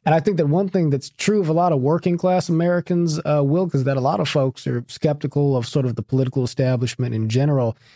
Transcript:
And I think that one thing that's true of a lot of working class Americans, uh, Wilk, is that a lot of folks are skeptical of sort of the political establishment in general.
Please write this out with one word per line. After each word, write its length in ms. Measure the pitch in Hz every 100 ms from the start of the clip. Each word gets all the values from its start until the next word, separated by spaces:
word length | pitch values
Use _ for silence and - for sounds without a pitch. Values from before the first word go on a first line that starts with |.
And 100 | - 160
I 40 |
think 180 | 180 175
that 100 | 147
one 200 | 165 196
thing 220 | 185 160
that's 200 | 135 -
true 280 | - - 214
of 80 | 165
a 60 |
lot 180 | 160 180
of 80 | 147
working 380 | 131 165 175 175
class 320 | 185 185 -
Americans, 720 | 160 175 175 - 175 170 156
uh, 180 | - 151
Wilk, 320 | 143 165 185 139
is 100 | 131
that 120 | 135
a 40 |
lot 180 | 127 175
of 80 | 139
folks 400 | 151 135 - -
are 160 | 123 123
skeptical 680 | - 156 147 143 143 143 131
of 100 | 117
sort 200 | 147 127
of 100 | 117
the 60 |
political 420 | 113 131 127 135
establishment 720 | 123 - 127 127 120 - 123
in 160 | 113 110
general. 480 | 123 143 139 120 - _